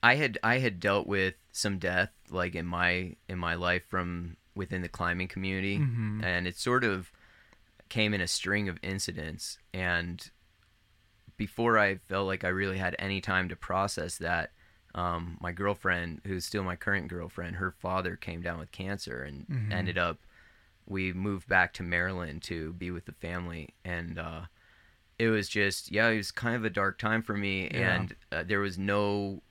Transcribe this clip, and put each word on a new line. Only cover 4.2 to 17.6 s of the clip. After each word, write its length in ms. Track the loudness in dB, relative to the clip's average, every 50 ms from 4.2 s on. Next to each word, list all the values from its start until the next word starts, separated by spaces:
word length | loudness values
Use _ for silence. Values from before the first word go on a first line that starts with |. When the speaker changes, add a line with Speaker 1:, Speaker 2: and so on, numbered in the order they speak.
| -6 -8 -10 -12 _ _ _
Speaker 1:
within 260 | -8 -6 -4 -4 -4
the 80 | -4 -6
climbing 400 | -4 -2 0 0 0 0 -2 -4
community, 480 | -4 -4 -2 -2 -2 0 0 0 2 2
Speaker 2:
Mm-hmm. 420 | 2 2 2 0 -2 -2 -2 -2 0
Speaker 1:
and 240 | 0 0 0 0 -2
it 100 | -4 -2
sort 260 | 0 2 4 4 4
of 300 | 4 2 0 -2 -6 -14 -20 -20 -20 -20 -20 -20 _ -20 _ _ _ _ _ -16 _
came 260 | 0 2 2 2 4
in 60 | 2
a 80 | 0 0
string 400 | 0 -2 0 0 0 2 0 0
of 100 | -4 -4 -6
incidents. 760 | -4 -4 -2 -4 -4 -6 -6 -8 -8 -8 -8 -10 -12 -12 -14 -16 _ -6
And 560 | -4 -2 0 0 0 0 -2 -6 -8 -10 -16 _ _ _ _ _ _ _ _ _ _ _ _ _ _ _ _ _ _ _ -20 -6 -4
before 400 | -4 -4 -2 2 4 6 6 8
I 160 | 6 6 4 0 -4 -2
felt 200 | 0 0 2 2
like 160 | 0 0 0
I 60 | 0
really 280 | 2 2 0 0 0 0
had 180 | 0 0 -2 -2
any 220 | -2 -2 -2 -2
time 280 | 0 2 2 2 2 2
to 60 | -2
process 600 | -8 -4 0 2 2 2 2 0 -2 -4 -4 -4 -4
that, 340 | -2 0 0 0 0 -4 -8 _ -20 -20 _ _ _ _ -4
um, 420 | -2 0 0 0 -2 -4 -6 -8 -6
my 120 | -6 -6
girlfriend, 680 | -4 0 0 0 0 2 2 0 2 2 0 -4 -6 -8 -6
who's 200 | -4 -4 -4 -4
still 180 | -2 -2 -2 0
my 120 | 0 -2
current 320 | -2 0 0 0 0 0 -2
girlfriend, 480 | -6 -6 -6 -8 -8 -8 -8 -6 -4
her 140 | -2